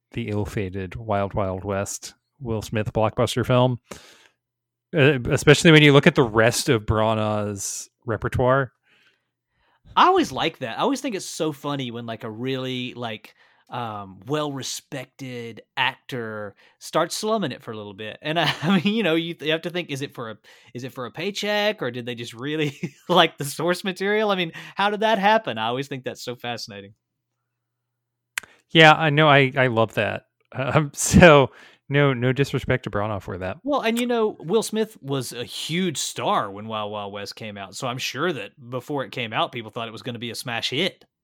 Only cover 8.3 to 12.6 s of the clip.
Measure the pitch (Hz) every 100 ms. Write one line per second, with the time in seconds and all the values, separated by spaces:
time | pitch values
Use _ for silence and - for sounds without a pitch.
8.3 | - 123 135 131 _ _ _ _ _ _
9.3 | _ _ _ _ _ _ - 320 381 247
10.3 | 131 156 - 117 110 196 262 285 185 -
11.3 | - 156 147 147 143 127 117 117 113 117
12.3 | 107 127 131